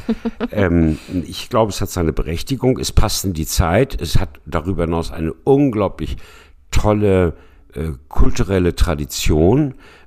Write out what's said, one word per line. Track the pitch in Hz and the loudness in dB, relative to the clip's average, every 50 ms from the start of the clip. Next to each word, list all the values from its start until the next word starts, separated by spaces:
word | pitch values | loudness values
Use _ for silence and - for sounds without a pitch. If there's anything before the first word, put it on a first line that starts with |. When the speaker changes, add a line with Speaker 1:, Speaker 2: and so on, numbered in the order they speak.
Speaker 1:
<laughs> | - - 220 - - 233 - - 220 240 | -6 -6 -6 -4 -6 -10 -8 -8 -10 -6
Speaker 2:
Ähm, | - 104 98 87 85 85 80 80 78 - - - 92 90 78 - | -2 -2 0 2 2 2 2 2 0 -2 -6 -8 -8 -6 -6 -8
ich | - - - - | -10 -12 -10 -4
glaube, | - 113 113 104 | -2 0 0 0
es | 90 - | -2 -4
hat | 98 - | -6 -6
seine | - 92 85 78 73 | -4 -2 -2 -2 0
Berechtigung. | - - - 82 82 - - 135 123 - 127 127 - | -2 -4 -4 -4 -6 -6 -6 -6 -2 0 0 0 0
Es | - - - | -2 -2 2
passt | - - 104 - - - | 2 2 2 2 -2 -4
in | 98 90 | -4 -4
die | 78 78 | -4 -4
Zeit. | - - - 95 80 87 107 143 - - - | -4 -2 0 0 2 2 2 2 0 -2 -6
Es | 82 78 - - | -6 -2 0 0
hat | - - - - - | -2 -2 -6 -14 -12
darüber | 76 73 82 76 90 95 73 85 | -6 -6 -4 -4 -2 -4 -2 -2
hinaus | 80 85 82 82 - | -2 -2 -2 -4 -6
eine | - 82 80 80 - | -6 -6 -6 -6 -6
unglaublich | - - 139 139 139 147 139 107 107 98 90 - - 80 - - - - - - - - - - - _ - | -4 0 2 2 4 2 2 0 0 -2 -2 -4 -6 -8 -8 -8 -10 -12 -16 -20 -20 -20 -20 -20 -20 _ -2
tolle, | - - - 107 104 104 104 101 95 92 92 82 - - - - - - - - - | 0 2 4 4 2 2 2 2 2 4 2 0 -2 -6 -14 -20 -20 -20 -20 -16 -12
äh, | - 80 80 71 65 - - | -10 -8 -8 -10 -12 -14 -4
kulturelle | - - - 87 - - 90 87 98 92 90 87 80 | 4 6 6 6 6 4 0 0 2 2 2 2 2
Tradition. | - - 85 80 73 73 65 - - - - 85 76 80 90 117 143 156 139 127 - - - - - - | 0 0 0 0 -2 -4 -8 -6 -4 0 2 4 4 4 4 4 4 2 -2 -4 -10 -18 -20 -20 -20 -20